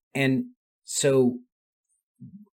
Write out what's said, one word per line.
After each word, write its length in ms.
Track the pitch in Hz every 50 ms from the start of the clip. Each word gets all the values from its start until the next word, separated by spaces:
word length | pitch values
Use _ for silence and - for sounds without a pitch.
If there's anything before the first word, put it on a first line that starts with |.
| _ _ -
And 340 | 135 139 135 131 123 - - - _ _ _ _ _ _
so 560 | - - - - 143 135 131 127 123 123 - - _ _ _ _ _ _ _ _ _ _ _ _ _ _ _ - - - 202 - _